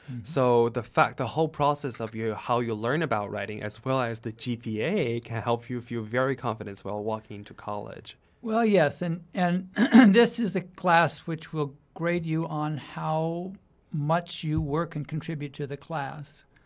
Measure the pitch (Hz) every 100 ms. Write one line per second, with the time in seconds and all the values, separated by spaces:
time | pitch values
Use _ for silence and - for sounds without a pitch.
0 | - 123 95 151 127 120 117 117 107 -
1 | 123 - 123 151 156 - 147 143 139 110
2 | 113 110 113 104 - 120 117 107 117 151
3 | 156 110 101 101 101 107 107 - 131 131
4 | 120 113 117 110 - 117 117 107 131 202
5 | 127 117 - 113 120 117 - 123 - 117
6 | 107 120 135 131 127 110 101 101 98 104
7 | 107 110 - 104 101 - - 104 107 -
8 | - - _ _ 233 220 226 196 147 -
9 | 180 170 - - 180 175 - - 254 320
10 | 233 202 233 - 220 185 - - 180 170
11 | 170 - - 156 - 160 147 - _ -
12 | 170 175 160 160 165 156 151 151 - -
13 | 160 156 160 170 185 196 _ _ _ 156
14 | 147 170 170 - 160 156 151 147 160 160
15 | 131 156 - 156 143 - 139 139 - 160
16 | 135 151 147 - - _